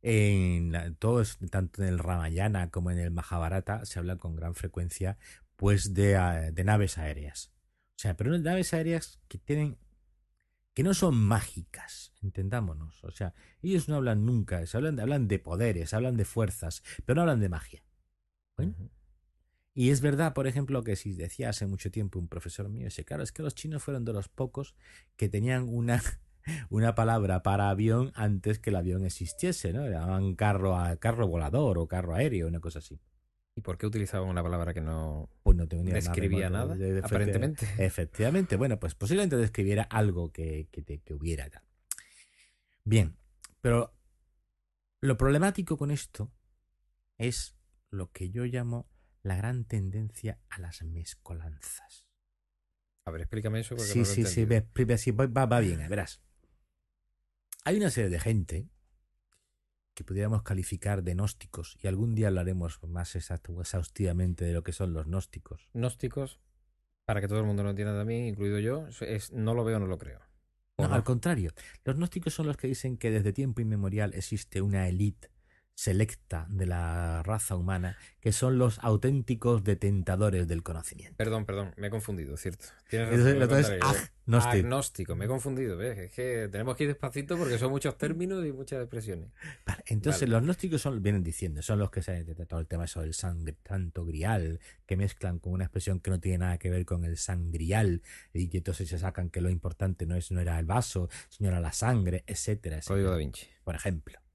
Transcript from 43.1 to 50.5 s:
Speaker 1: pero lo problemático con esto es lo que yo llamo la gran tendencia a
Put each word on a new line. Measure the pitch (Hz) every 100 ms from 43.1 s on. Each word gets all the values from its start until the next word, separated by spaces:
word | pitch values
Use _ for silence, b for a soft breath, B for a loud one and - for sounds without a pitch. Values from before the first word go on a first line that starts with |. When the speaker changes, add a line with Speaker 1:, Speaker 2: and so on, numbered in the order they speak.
| - _ _ - _
Speaker 1:
pero | 123 120 117 _ _ _ _ _ _ _ _ _ _ _
lo | 135 120
problemático | 135 147 196 196 180 156
con | 143
esto | 147 - - 104 _ _ _ _ _ _ _ _ _
es | 117 120 - _ _ _ _
lo | 101 90
que | - 92
yo | 110 123
llamo | 127 120 120 - _ _ _
la | 98 92
gran | 110 127 110
tendencia | 104 95 104 107 - 107 -
a | _